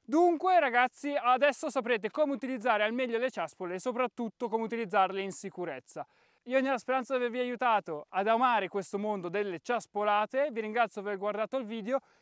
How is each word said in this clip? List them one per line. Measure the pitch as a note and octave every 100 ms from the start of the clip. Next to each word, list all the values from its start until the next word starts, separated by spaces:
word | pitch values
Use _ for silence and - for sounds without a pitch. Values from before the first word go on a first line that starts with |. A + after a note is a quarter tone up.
Dunque | - D4 F4 D#4+ F#4 F4+
ragazzi, | C#4 A#3+ B3+ - C#4+ C#4+
adesso | A#3+ B3+ C#4+ C4 D#4
saprete | C4 A3+ A3+ G#3
come | - D4
utilizzare | C4+ B3+ C4 A#3 G#3
al | G#3+
meglio | A#3+ B3+ A3+
le | B3+
ciaspole | - E3 - F#3 F#3
e |
soprattutto | B3+ A#3 B3 - A3+ _ A#3
come | A3+
utilizzarle | A3+ A#3 G#3+ G3+ F#3+ F#3+
in | G3
sicurezza. | - G3 - E3+ C3 _ E3 C3 _ _ _
Io | B3 C4
nella | C4 B3+
speranza | - C4 A#3+
di | C4
avervi | A#3+ A#3+
aiutato | B3 A#3+ B3 G#3+ F3+ D3+ -
ad | F#3 G3+
amare | A3+ B3+ A3+ F#3
questo | G3+ F#3 G3+
mondo | G#3 G#3 E3+
delle | F#3+ G#3 E3
ciaspolate, | - A#3+ - G3+ G#3 G#3 G#3+ C4 D4
vi | A3+
ringrazio | G#3+ A3 A3+ -
per | G3
aver | G3
guardato | G3+ G3+ G#3+ C4+
il | G#3+
video | A3+ G3 C4 _ _